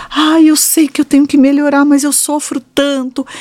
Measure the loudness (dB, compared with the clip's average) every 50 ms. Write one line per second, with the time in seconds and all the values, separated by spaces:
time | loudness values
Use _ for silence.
0 | -14 -8 -4 -2 0 2 4 4 4 4 2 0 -2 -2 0 0 0 0 -2 -4
1 | -2 0 2 0 2 2 2 2 2 2 2 0 0 0 2 2 2 2 2 2
2 | 0 -2 -2 -4 -4 -4 -4 -6 -6 -6 -8 -10 -10 _ _ -2 0 0 -2 -4
3 | -6 -6 -8 -10 -10 -10 -14 -18